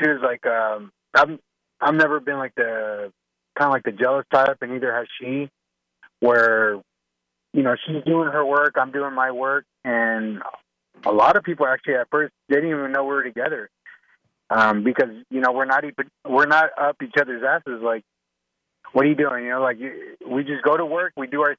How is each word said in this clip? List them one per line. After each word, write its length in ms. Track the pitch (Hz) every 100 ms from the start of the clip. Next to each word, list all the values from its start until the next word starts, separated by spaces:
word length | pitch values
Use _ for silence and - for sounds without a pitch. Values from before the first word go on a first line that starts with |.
too, 120 | 156
is, 100 | 143
like, 240 | 127 120 127
um, 460 | 113 110 107 101 _ _
I'm, 260 | 135 147 156 _ _ _ -
I've 140 | 139 156
never 240 | 156 147
been, 180 | 131 139
like, 160 | 131
the, 580 | - 117 110 107 104 101 _ _ _ _ -
kinda 140 | 143
like 100 | 135
the 80 | 120
jealous 320 | 101 127 135 -
type, 260 | 135 135 135
and 100 | 123
neither 220 | 127 127
has 140 | 117 113 -
she, 280 | 123 135 143 _ _ _ _ _ _ -
where, 600 | 120 120 113 110 107 101 _ _ _ _ _ _ _
you 100 | 143
know, 120 | 127 123
she's 200 | - 156
doing 260 | 147 165 156
her 140 | 147
work, 300 | 139 143 147 143
I'm 160 | 131
doing 220 | 139 139
my 180 | 131 131
work, 320 | 123 131 139 - _
and 560 | 127 117 113 113 110 101 - - _ _ _ _
a 60 | -
lot 260 | 107 123 196
of 60 |
people 240 | 175 160 139
actually 280 | 131 -
at 120 | 127 120
first 220 | 151 147 _ -
didn't 220 | 143 160
even 220 | 151 135
know 100 | 139
we 120 | 139
were 100 | 139
together, 440 | 123 113 143 139 101 _ - - _ _ _ _ -
um, 340 | 113 110 104
because, 260 | 110 123 127 113 -
you 100 | 131
know, 100 | 127
we're 120 | 127
not 200 | 131 135
even, 240 | 147 - 139 _
we're 220 | - 131 147
not 240 | 156 160 -
up 240 | 143 147
each 120 | 127 147
other's 220 | 131 120
asses. 400 | 131 131 139 120
Like, 220 | 117 113 _ _ _ _ _ _ _ _ -
"What 120 | 131 143
are 20 |
you 80 | 151
doing?" 280 | 147 123
You 60 | 120
know, 120 | 127
like, 180 | 131 113
you, 360 | 131 - - - -
we 160 | 127
just 180 | 143 139
go 140 | 147 160
to 80 | 160
work, 280 | 165 180 -
we 100 | 131
do 140 | 143
our 140 | 147